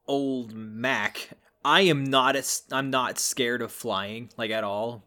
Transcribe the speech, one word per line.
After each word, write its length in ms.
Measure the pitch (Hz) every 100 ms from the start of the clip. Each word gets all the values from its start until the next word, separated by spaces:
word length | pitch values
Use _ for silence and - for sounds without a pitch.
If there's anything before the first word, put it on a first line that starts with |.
| -
old 460 | 139 139 131 117
Mac. 760 | 110 110 110 127 120 104 - - - _ _
I 180 | 139 165
am 220 | 190 143
not 320 | 135 135 131 135
a 40 |
s-, 240 | - - -
I'm 180 | 135 135
not 300 | 131 117 98
scared 420 | - - 120 120
of 100 | 113
flying, 580 | - 117 95 101 113 120 -
like, 140 | 113
at 120 | 110
all. 400 | 104 101 117 117